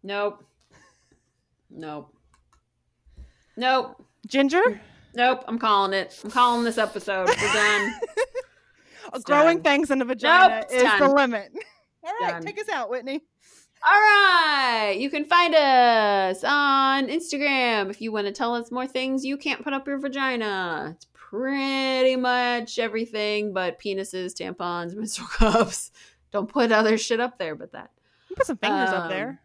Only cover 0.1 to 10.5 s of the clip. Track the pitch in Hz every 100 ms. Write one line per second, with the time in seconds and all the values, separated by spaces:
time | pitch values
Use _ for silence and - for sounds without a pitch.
0.1 | 202 208 208 _ _ _ _ _ _ _
1.1 | _ _ _ _ _ _ - 160 151 -
2.1 | _ _ _ _ _ _ _ _ _ _
3.1 | - - _ _ - 254 262 247 - -
4.1 | _ - 269 277 330 466 415 - _ _
5.1 | 233 247 254 - 226 226 202 196 196 -
6.1 | - 208 247 247 240 233 226 208 208 -
7.1 | 190 185 - 208 214 208 - - 807 466
8.1 | - 523 480 - _ _ _ _ - -
9.1 | 262 233 294 320 339 311 285 302 269 240
10.1 | 254 285 339 370